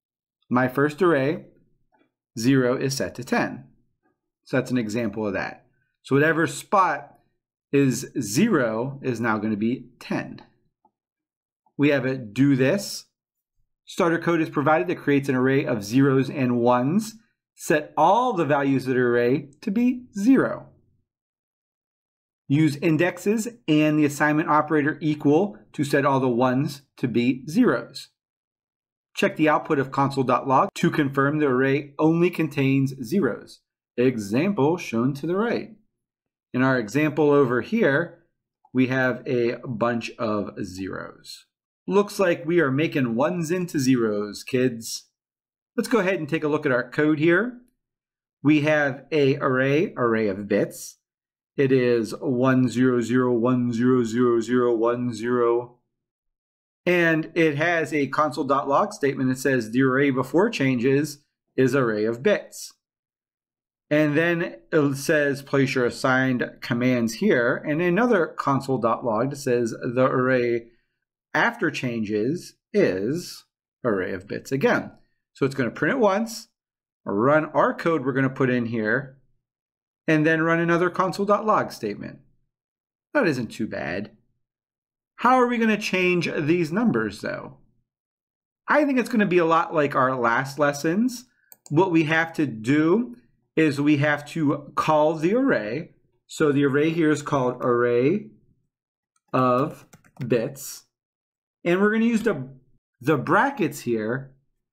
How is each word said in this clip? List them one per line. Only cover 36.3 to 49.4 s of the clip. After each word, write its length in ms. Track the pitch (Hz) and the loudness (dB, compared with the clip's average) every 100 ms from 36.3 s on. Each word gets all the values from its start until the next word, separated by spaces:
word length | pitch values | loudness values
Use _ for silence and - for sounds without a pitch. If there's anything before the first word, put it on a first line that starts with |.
| _ _ | _ _
In 80 | 123 | -2
our 180 | 131 127 | 0 0
example 520 | 104 131 151 143 147 | -2 -2 -2 2 4
over 320 | 143 131 120 | 4 4 0
here, 600 | 113 226 170 139 170 - _ _ _ _ _ | -2 0 2 0 -2 -10 _ _ _ _ _
we 140 | 123 123 | -2 0
have 380 | 131 127 117 - | 0 -2 -2 -4
a 300 | 123 120 131 147 | -2 0 -4 -8
bunch 440 | 110 120 117 - - | -4 -2 -2 -6 -8
of 320 | 117 104 95 - | -4 -4 -6 -10
zeros. 840 | 95 92 95 87 85 - - - _ _ _ _ - | -12 -10 -10 -10 -12 -18 -20 -20 _ _ _ _ -2
Looks 300 | 190 202 - | 0 0 0
like 260 | 185 170 | 0 0
we 160 | 151 175 | 0 2
are 100 | 143 | 2
making 440 | 135 160 156 123 | 0 0 -2 -2
ones 360 | 113 156 180 156 | 0 -2 -2 -4
into 300 | 185 175 160 | -4 -4 -2
zeros, 640 | 131 127 113 104 104 98 | 2 2 2 -2 -6 -10
kids. 640 | - 127 127 113 113 - - _ _ _ _ _ _ - | -6 -2 0 -2 -10 -12 -14 _ _ _ _ _ _ -6
Let's 100 | 220 | 0
go 120 | 226 | 0
ahead 180 | 185 185 | 0 -2
and 100 | 147 | -2
take 160 | 160 | -4
a 40 | 151 | -2
look 180 | 147 147 | -2 0
at 60 | |
our 180 | 123 120 | -2 -2
code 280 | - 151 156 | 0 0 2
here. 440 | 165 175 240 - _ _ _ _ _ _ _ _ | 2 2 0 -8 _ _ _ _ _ _ _ _
We 180 | 139 151 | 2 2
have 460 | 151 151 143 131 - | 4 2 0 -4 -4
a 260 | 156 135 | 0 2
array, 580 | 139 | 2